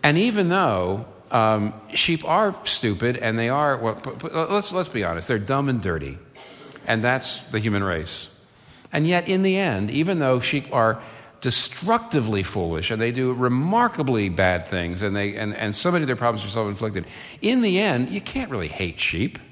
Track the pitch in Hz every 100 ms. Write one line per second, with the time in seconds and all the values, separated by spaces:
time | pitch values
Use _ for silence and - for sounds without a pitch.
0 | 147 156 233 208 180 185 165 95 90 101
1 | 117 - - 120 110 107 104 104 - -
2 | - 160 147 175 214 185 - - 117 98
3 | 117 123 113 113 117 139 147 127 113 104
4 | 131 - 160 160 165 202 202 180 175 120
5 | 90 82 82 117 101 135 139 123 95 82
6 | 69 67 - - - - - - - 113
7 | 120 131 - - - 107 110 101 98 82
8 | 80 - - - _ _ - - - 156
9 | 156 175 170 190 190 190 185 101 104 139
10 | 165 180 135 127 120 147 - 135 113 110
11 | - - - - 127 - - - 175 226
12 | 226 151 110 104 90 104 85 80 82 110
13 | 117 123 127 123 127 123 160 220 240 -
14 | 135 113 98 85 92 90 87 92 85 87
15 | 101 101 101 104 107 113 110 104 175 175
16 | 147 123 120 110 101 113 104 101 113 98
17 | 82 - - - 208 254 220 185 214 123
18 | 127 202 - 269 226 120 80 - 90 -
19 | - 80 139 - -